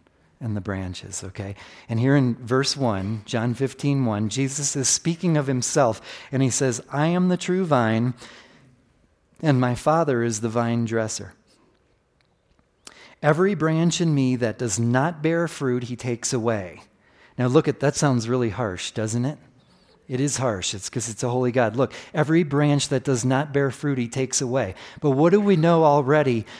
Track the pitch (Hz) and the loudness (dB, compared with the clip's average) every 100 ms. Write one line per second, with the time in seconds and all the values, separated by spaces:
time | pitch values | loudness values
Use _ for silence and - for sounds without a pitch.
0 | _ _ _ - 117 104 95 95 92 90 | _ _ _ -12 -6 -6 -4 -6 -6 -10
1 | 98 95 98 - 98 101 - - - 113 | -12 -12 -12 -12 -12 -12 -18 -20 -6 -2
2 | 127 143 127 117 117 127 139 143 131 98 | 2 4 2 -2 -2 0 0 -2 -2 -2
3 | 98 110 - 120 117 117 131 - 143 139 | -4 -6 -4 -4 -2 -2 -4 -2 -2 0
4 | 123 104 107 127 135 135 143 143 127 - | 0 0 -2 -2 -4 -2 -4 -2 0 0
5 | - 170 185 151 135 127 117 156 127 107 | -2 -2 0 0 2 -2 0 2 2 2
6 | - - - 131 131 - 135 117 - 139 | -8 -18 -6 0 0 2 0 -2 -4 -2
7 | 156 175 180 180 - 185 185 139 113 113 | 0 2 2 0 0 -2 2 2 4 2
8 | 120 120 - - - _ _ _ _ _ | 0 -4 -12 -20 -20 _ _ _ _ _
9 | _ _ _ - 160 131 127 120 - 160 | _ _ _ -4 2 4 2 0 2 2
10 | 156 123 117 107 113 113 117 117 117 113 | 2 2 0 -2 -2 0 0 0 0 -2
11 | 110 - 95 - _ _ _ _ _ _ | -4 -6 -12 -18 _ _ _ _ _ _
12 | _ _ _ _ _ _ _ _ - - | _ _ _ _ _ _ _ _ -20 -20
13 | - - 147 151 190 190 156 160 170 - | -20 -4 2 4 2 2 0 2 2 2
14 | 170 147 131 127 117 107 123 104 117 127 | 0 2 2 0 -2 -2 -4 0 2 2
15 | 151 160 156 165 165 - 139 123 117 120 | 0 -2 -2 -2 -2 -4 -2 -2 -4 -8
16 | 131 117 - 127 113 107 90 - - _ | -6 -6 -4 -2 -2 -2 -6 -14 -20 _
17 | _ _ - - 123 135 151 - 139 - | _ _ -14 -2 2 4 2 0 0 2
18 | 147 123 113 127 120 98 113 90 - - | 2 2 0 0 -2 -2 -4 -4 -8 -6
19 | 110 120 127 151 - _ _ _ _ _ | -4 -2 -4 -6 -16 _ _ _ _ _
20 | - 127 143 127 135 101 87 104 - - | -8 -4 -2 0 -2 -2 -4 -8 -8 -8
21 | 113 107 123 127 127 120 117 113 131 - | -8 -6 -4 0 0 2 0 2 -2 -4
22 | - 165 147 165 160 139 147 143 - 135 | -8 -2 2 2 2 2 2 2 0 -2
23 | 131 127 123 131 147 143 139 - 151 131 | 0 0 2 0 0 0 -2 -2 -4 -2
24 | 117 135 131 - 131 131 101 92 - - | -4 -4 -2 -2 -2 -2 -2 -6 -16 -4
25 | 151 135 165 202 202 185 165 170 156 143 | 0 4 6 4 4 4 6 6 6 4
26 | 131 151 135 117 107 - | 4 4 4 0 -2 -12